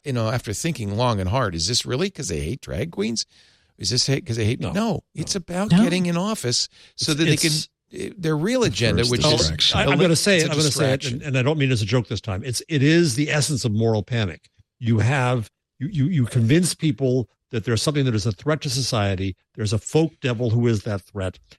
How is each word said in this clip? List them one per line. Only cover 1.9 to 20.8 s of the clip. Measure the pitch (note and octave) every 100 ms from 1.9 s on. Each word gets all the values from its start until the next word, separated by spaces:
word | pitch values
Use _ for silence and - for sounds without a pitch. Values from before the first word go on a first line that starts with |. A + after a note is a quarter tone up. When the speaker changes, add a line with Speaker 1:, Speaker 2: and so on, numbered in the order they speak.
| B2+ G3
Speaker 1:
'cause | - -
they | D#2+
hate | D2+ C3+
drag | - C#2+ D#3
queens? | F#3 A3 - - _ _ _ _ -
Is | G#2
this | B2 -
hate | C3+ -
'cause | A#2
they |
hate? | G#2+ B2
Speaker 2:
No. | -
Speaker 1:
No, | F#3+ A3+
Speaker 2:
No. | F3 -
Speaker 1:
it's | - E3 G3
about | - F3 G#3+
Speaker 3:
No. | F3
Speaker 1:
getting | A#3+ - F3
in | E3+
office | G3+ A3 A#2+ B2 - _ - -
so | -
Speaker 2:
It's, | D3
Speaker 1:
that |
they | D#3+
Speaker 2:
it's | D3+ E3 D#3 - _ _
Speaker 1:
can, | - -
eh, | G3+
their | D#3+ D#3
real | F#3 B3+
agenda, | G3+ G2+ A2+ G#2+
Speaker 4:
First | A#2+
Speaker 1:
which | A#2+
is | D3+
Speaker 4:
distraction. | D#3 D#2+ - - G#3
Speaker 2:
I, |
I'm | G3+ -
gonna | F3+ D#3+
say | G#3 F#3
it, |
Speaker 1:
it's | D#3
a |
Speaker 2:
I'm | D3+
gonna | D#3
say | - C#3+
it, | C3+
Speaker 1:
distraction. | C3+
Speaker 2:
and, | B2 D#3
and | C3
I |
don't | B2+ D#3
mean | C3+
as | A#2+
a | G2+
joke | B2+ A2
this | G2+
time. | - F#2
It's, | C3 A#2 -
it | D3+
is | C#3 E3 E3+
the | A#2 D3
essence | D3 C#3 C3
of | B2
moral | G#2 A2+ G#2+
panic. | - A#2+ G2 D#2 _ _ _ -
You | B2 A2+
have, | G#2+ C#3+ B2 B2+ G#2+ _ _ -
you, | C3
you, | F3+ C3+
you | E3+ A#2
convince | B2 A2+ D#3+ F3+
people | - D#3+ - C3 B2+ A#2 _ _
that | A#2
there's | A2 A2+
something | - D3
that | C3
is | G#2+ G2+
a |
threat | - D3 D#3
to | D3
society. | B2 B2 A#2 G2+ F#2+ F#2+ - _ -
There's | G#2+
a | G#2+
folk | - D#3 D#3+ -
devil | B2+ A#2 B2
who | A#2 A#2
is | A2